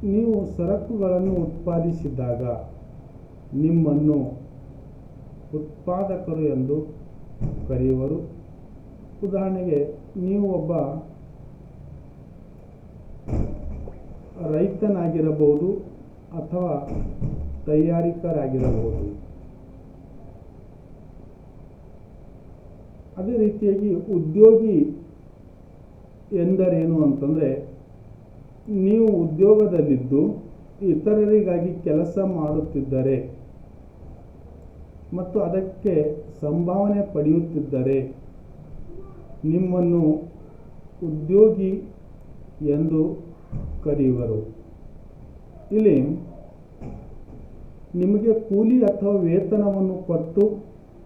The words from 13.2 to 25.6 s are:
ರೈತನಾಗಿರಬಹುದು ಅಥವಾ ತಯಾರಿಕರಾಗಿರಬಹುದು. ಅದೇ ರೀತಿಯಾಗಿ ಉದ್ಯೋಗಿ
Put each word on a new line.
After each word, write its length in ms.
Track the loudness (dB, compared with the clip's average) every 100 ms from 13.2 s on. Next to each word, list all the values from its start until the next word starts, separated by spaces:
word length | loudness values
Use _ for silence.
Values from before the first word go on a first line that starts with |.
| -4 -2 0 -2 -8 -8 -10 -14 -16 -18 -18 -10 -2
ರೈತನಾಗಿರಬಹುದು 1300 | 2 2 2 0 0 0 0 0 4 4 4 2 -2 -6 -18 -20 -20 -14 -12
ಅಥವಾ 500 | -6 -4 -2 -4 -6 -6 -6 -4 -6 -4 -8 -8 0
ತಯಾರಿಕರಾಗಿರಬಹುದು. 1500 | 2 4 2 0 -2 -2 -2 -2 0 2 2 0 -2 -6 -8 -16 -18 -20 -20 -20 -20 -20 -20 -20 -20 -20 -20 -20 -20 -20 -20 -20 -20 -20 -20 -20 -20 -20 -20 -20 -20 -20 -20 -20 -20 -20 -20 -20 -20 -20 -20 -20 -20 -18 -8
ಅದೇ 200 | -2 2
ರೀತಿಯಾಗಿ 580 | 2 4 2 2 2 0
ಉದ್ಯೋಗಿ 1000 | 0 -2 0 8 10 10 6 2 2 -2 -14 -20 -20 -20 -20 -20